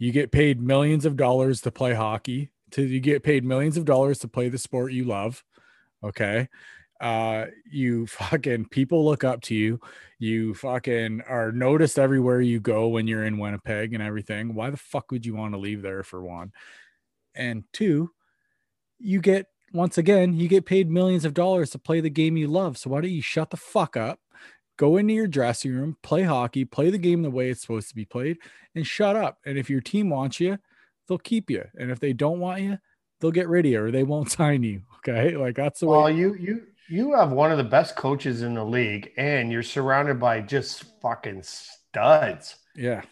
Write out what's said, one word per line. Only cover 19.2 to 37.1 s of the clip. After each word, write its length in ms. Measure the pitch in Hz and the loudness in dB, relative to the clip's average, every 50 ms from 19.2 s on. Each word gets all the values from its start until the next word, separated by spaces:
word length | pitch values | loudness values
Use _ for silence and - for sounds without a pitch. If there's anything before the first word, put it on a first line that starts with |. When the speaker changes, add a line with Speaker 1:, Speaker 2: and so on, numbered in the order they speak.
Speaker 1:
get, 240 | 165 202 190 196 190 - _ _ _ _ | 4 4 2 2 0 -6 _ _ _ _
once 260 | - 170 175 175 - - | -4 -2 -2 0 0 2
again, 360 | 165 175 202 196 180 180 175 | 4 4 6 6 4 4 2
you 160 | 160 170 170 | 0 2 4
get 160 | 190 190 170 | 4 2 2
paid 240 | - 185 190 190 160 | 4 2 2 2 2
millions 320 | 160 180 185 185 185 175 151 | 2 2 2 2 2 2 0
of 100 | 160 143 | 0 0
dollars 360 | 170 175 185 190 180 160 135 | 0 2 2 2 2 0 -2
to 100 | - 131 | -4 -10
play 220 | - - 165 165 | -4 -2 0 0
the 80 | 160 160 | 0 0
game 260 | 143 160 156 160 160 | 0 2 2 2 2
you 120 | 160 151 147 | 0 0 0
love. 300 | 151 180 190 170 127 - | 0 0 0 0 -4 -6
So 120 | - 131 | -6 -4
why 100 | 131 143 | -4 -2
don't 120 | 160 185 | -2 -2
you 100 | 185 160 | -4 -4
shut 300 | 123 - - 165 156 - | -6 -4 -2 -4 -4 -4
the 60 | - - | -8 -12
fuck 380 | - - - 220 170 - - | -14 -4 0 0 0 0 -2
up, 240 | 120 110 117 165 - _ _ _ - - - - _ _ _ _ | -4 -4 -4 -6 -8 _ _ _ -20 -20 -20 -20 _ _ _ _
go 220 | - 147 143 160 190 | 2 4 4 6 6
into 160 | 208 214 220 | 4 2 2
your 140 | 220 220 196 | 2 0 0
dressing 440 | 147 139 123 120 120 - - 143 127 | 0 0 0 0 0 -2 -4 -4 -4
room, 220 | 127 139 156 151 - | -4 -4 -6 -8 -10
play 220 | - - 151 160 190 | -4 -2 0 2 2
hockey, 420 | 175 147 127 123 120 - 135 131 | 2 2 0 0 -2 -2 -4 -4
play 240 | - - - 147 170 | -4 -2 0 2 2
the 80 | 196 208 | 2 2
game 240 | 170 175 175 170 | 2 2 2 2
the 80 | 165 147 | 0 -2
way 200 | 127 127 127 127 | -2 -2 -2 -4
it's 120 | 127 - | -4 -6
supposed 260 | - - 113 110 101 - | -6 -6 -6 -6 -6 -8
to 60 | - | -10
be 100 | 110 107 | -12 -12
played, 340 | - - 123 127 151 170 165 - - - - - _ _ | -8 -8 -6 -4 -4 -6 -6 -10 -20 -20 -20 -20 _ _
and 100 | 165 156 | -8 -6
shut 300 | - - - 214 196 202 | -6 -2 0 0 0 2
up. 220 | 220 202 135 - - _ | 0 -2 -2 -6 -8 _
And 120 | 143 139 139 | -8 -6 -6
if 120 | 127 - | -4 -2
your 120 | 139 131 | -4 -4
team 280 | 120 - - 208 214 190 | -4 -2 -2 0 0 0
wants 300 | 147 131 135 135 - - | 0 -2 -2 -4 -2 -2
you, 180 | 170 185 196 196 - _ _ _ _ _ _ _ _ _ | -2 -2 -2 -4 -8 _ _ _ _ _ _ _ _ _
they'll 120 | 185 170 | -6 -6
keep 320 | - - 233 226 202 - | -2 -2 -2 -2 -2 -2
you. 120 | 139 95 - - _ - | -4 -6 -6 -10 _ -10
And 140 | 127 123 | -8 -8
if 80 | 127 120 | -6 -4
they 120 | - 143 131 | -2 -2 -2
don't 260 | 113 143 147 165 180 | 0 0 0 0 0
want 220 | 175 180 180 196 196 | -4 -4 -4 -4 -4
you, 160 | 196 196 196 - _ _ _ _ _ _ _ | -4 -4 -6 -8 _ _ _ _ _ _ _
they'll 100 | - 165 | -2 0
get 160 | 160 175 180 170 | 2 2 0 2
rid 180 | 165 180 165 143 | 2 4 4 4
of 40 | |
you 100 | 123 107 107 | 2 2 0
or 80 | 113 | 0
they 120 | 117 131 135 | 0 0 0
won't 280 | 135 147 151 143 - | 0 0 -2 -2 -4
<laughs> 0 | |
sign 320 | - - 165 147 147 135 120 | 0 2 2 4 4 2 2
you. 180 | 113 101 98 95 - - _ | 0 -2 -6 -10 -14 -20 _
Okay. 400 | - - 120 113 123 160 170 147 | -6 -4 0 2 2 2 2 0
Like, 180 | 135 123 117 | -4 -4 -2
that's 260 | 131 139 147 - - | -2 -2 -2 -2 -2
the 40 | - | 2
Speaker 2:
Well, 200 | 160 156 151 151 | 4 6 6 6
Speaker 1:
way. 100 | 156 156 | 6 4
Speaker 2:
you, 180 | 165 180 196 202 | 2 2 0 0
you, 280 | 185 175 190 214 233 220 - _ _ _ - | -2 -4 -6 -6 -6 -8 -12 _ _ _ -6
you 240 | 165 185 247 285 | -4 -2 0 2